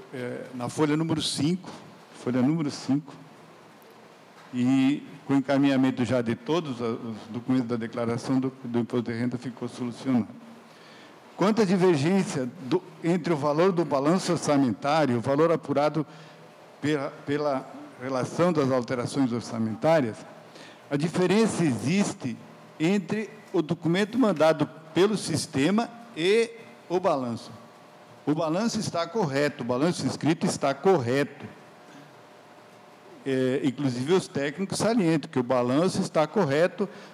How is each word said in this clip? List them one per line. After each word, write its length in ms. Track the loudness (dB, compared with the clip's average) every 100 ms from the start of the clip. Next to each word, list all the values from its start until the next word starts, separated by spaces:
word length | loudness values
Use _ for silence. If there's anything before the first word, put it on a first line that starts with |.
| -12
é, 320 | -10 -10 -10 -12
na 160 | -8 -8
folha 260 | 0 2 2
número 260 | 2 0
cinco, 480 | -2 0 0 0 -4 -16 -18 -20 -20 -10
folha 180 | -2 2
número 300 | 2 2 -2
cinco, 400 | -4 -2 -2 -2 -14 -20 -20 -20 -20 -20 -20 -20 -20 -20 -20 -20 -20 -10
e 500 | -2 2 4 4 2 -4 -16 0
com 80 |
encaminhamento 720 | 0 2 4 4 4 2 2 0
já 160 | 2
de 140 | 0 -2
todos 440 | -2 -2 -2 -4
a, 40 | -4
os 320 | -4 -8 -12 -10
documentos 380 | -10 0 0 2
da 80 | -4
declaração 640 | -4 -4 -2 -2 0 0
do, 140 | 0 -6
do 160 | -4 -2
imposto 320 | 0 -2 -2
de 60 | -2
renda 200 | -4 -4
ficou 300 | -8 -10 -10
solucionado. 600 | -8 -8 -6 0 0 0 -8 -20 -20 -20 -20 -20 -20 -20 -20 -20 0
Quanto 280 | 2 4
à 20 | 2
divergência 840 | 4 4 4 4 2 0 -4 -6 -8
do, 220 | -2 -2 -2 -6
entre 300 | 0 0 0
o 20 | 0
valor 360 | 0 2 2
do 120 | 2
balanço 480 | 0 2 2 2 2
orçamentário 840 | -2 2 2 2 0 0 2 2 0
e 20 |
o 40 |
valor 300 | 0 2 4
apurado 540 | 2 0 0 2 0 -6 -10 -20 -20 -20 -20 -20 -8
pela, 300 | -2 -2 -4 -10 -4
pela 420 | -2 0 -2 -6 -14 -18 -12
relação 540 | -4 -2 -2 2 2
das 180 | 4 2
alterações 600 | 0 0 -4 -2 0 0
orçamentárias, 880 | 0 -4 -4 -4 0 2 4 2 -4 -14 -20 -20 -20 -20 -20 -6
a 40 | -2
diferença 680 | -2 0 2 4 4 2
existe 760 | 0 0 0 0 0 -4 -8 -10 -14 -20 -20 -4
entre 480 | 0 0 -2 -6 -6 -12 -4
o 100 | -4
documento 560 | -2 -2 0 0 0 2
mandado 500 | 2 4 4 4 0 -4 -6
pelo 220 | 2 2 2
sistema 720 | -2 -4 -4 0 2 2 0 -8 -14 -2
e 340 | 2 2 2 -6 -20 -20 -4
o 100 | 0
balanço. 520 | 2 0 -2 -6 -10 -18 -20 -20 -20 -20 -20 -8 -2
O 80 |
balanço 460 | 0 0 0 0 -2
está 260 | -4 -4 -2
correto, 560 | -2 0 2 0 -2
o 20 | -4
balanço 400 | 0 0 0 -4
escrito 380 | -2 -2 0 -2
está 280 | 0 -2
correto. 720 | 2 4 4 4 0 0 -6 -16 -18 -20 -20 -20 -20 -20 -20 -20 -20 -20 -20 -20 -20 -20 -20 -20 -12 -4
É, 360 | 0 0 0
inclusive, 500 | -2 0 -2 -2 0
os 140 | 0 0
técnicos 520 | -4 -4 -4 -6 -2
salientam 500 | 0 2 2 2 0
que 100 | -4
o 40 |
balanço 580 | 0 2 2 2 2 0
está 240 | -2 0 0
correto 640 | 2 2 2 2 0 -6 -6 -20